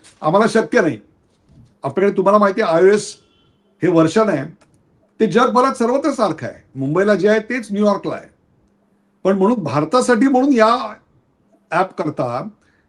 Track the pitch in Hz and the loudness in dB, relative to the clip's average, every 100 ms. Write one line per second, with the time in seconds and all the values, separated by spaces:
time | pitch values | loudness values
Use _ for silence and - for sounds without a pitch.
0 | - - 151 196 220 220 170 247 165 110 | -20 -8 -2 0 2 0 0 0 0 -4
1 | - _ _ _ _ - - _ 127 185 | -14 _ _ _ _ -20 -20 _ -8 -2
2 | 202 196 185 208 202 190 180 165 190 208 | 0 0 2 4 2 0 0 4 4 2
3 | - - _ _ _ _ _ - 170 165 | -2 -16 _ _ _ _ _ -4 0 2
4 | 160 220 208 139 160 - _ _ _ _ | 2 2 0 -2 -6 -18 _ _ _ _
5 | _ - 208 202 247 240 262 254 226 277 | _ -4 0 0 2 2 0 0 -2 0
6 | 302 269 196 147 113 - _ 135 135 170 | -2 -2 -4 -4 -12 -14 _ -8 -4 0
7 | 208 196 208 214 214 254 208 202 208 196 | 0 2 2 0 -2 -8 -6 -2 0 0
8 | 156 - - _ _ _ _ _ _ _ | -6 -10 -14 _ _ _ _ _ _ _
9 | _ _ 190 196 196 240 147 143 151 254 | _ _ -2 2 2 0 -2 -4 0 0
10 | 247 226 269 254 285 240 220 254 220 220 | 2 2 2 2 2 4 2 2 -4 -14
11 | _ _ _ _ _ _ - 165 190 - | _ _ _ _ _ _ -6 -2 -2 -4
12 | 151 - 127 123 202 - _ _ | -8 -6 -6 -6 -10 -18 _ _